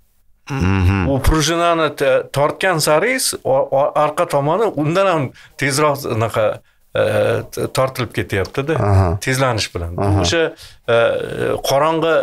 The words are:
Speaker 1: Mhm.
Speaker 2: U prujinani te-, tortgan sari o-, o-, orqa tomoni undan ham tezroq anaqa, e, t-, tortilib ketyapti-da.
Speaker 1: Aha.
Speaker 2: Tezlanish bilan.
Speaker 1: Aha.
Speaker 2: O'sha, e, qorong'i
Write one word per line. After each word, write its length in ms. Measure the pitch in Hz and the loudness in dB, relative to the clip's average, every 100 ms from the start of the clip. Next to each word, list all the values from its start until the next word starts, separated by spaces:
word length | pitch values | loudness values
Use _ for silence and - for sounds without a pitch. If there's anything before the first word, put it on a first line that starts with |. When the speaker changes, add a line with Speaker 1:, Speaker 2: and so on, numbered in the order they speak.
| _ _ _ _ - | _ _ _ _ -8
Speaker 1:
Mhm. 600 | 135 90 95 90 98 92 | -2 0 2 2 2 0
Speaker 2:
U 100 | 135 | 2
prujinani 720 | 139 156 151 170 170 165 151 147 | 2 2 2 2 2 2 0 0
te-, 260 | 131 131 - | 2 2 0
tortgan 460 | 139 151 151 190 165 | 0 0 0 0 0
sari 380 | 156 151 220 262 - - | 2 2 2 -2 -4 -4
o-, 280 | - 131 - | -2 0 0
o-, 220 | 135 147 | 0 0
orqa 300 | 151 151 151 170 | 0 0 0 -2
tomoni 420 | 143 143 185 214 139 | 0 0 0 -2 -2
undan 300 | 151 180 196 | -2 0 2
ham 240 | 160 127 - - - | 0 -2 -10 -20 -6
tezroq 500 | 139 135 151 131 - | -4 0 0 0 -4
anaqa, 460 | 113 110 117 107 - _ _ _ | -2 -2 0 0 -2 _ _ _
e, 80 | 107 107 107 110 110 113 | -2 0 2 0 -2 -6
t-, 160 | - 123 | -8 -4
tortilib 460 | - 127 - 110 | -2 -2 -2 -6
ketyapti-da. 600 | - 95 98 90 - 139 | -6 -4 -4 -2 -4 -4
Speaker 1:
Aha. 440 | 143 104 95 90 98 | -2 2 4 2 0
Speaker 2:
Tezlanish 480 | 135 131 131 110 - | -2 0 0 -2 -4
bilan. 180 | 90 85 90 | -8 -8 -4
Speaker 1:
Aha. 220 | 202 98 | 0 2
Speaker 2:
O'sha, 220 | - 170 160 - - - - | 2 0 -2 -4 -20 -14 0
e, 80 | 117 117 - - - 117 - | 2 2 0 -6 -4 -4 -2
qorong'i 520 | - 135 156 165 165 151 | 0 0 2 0 2 0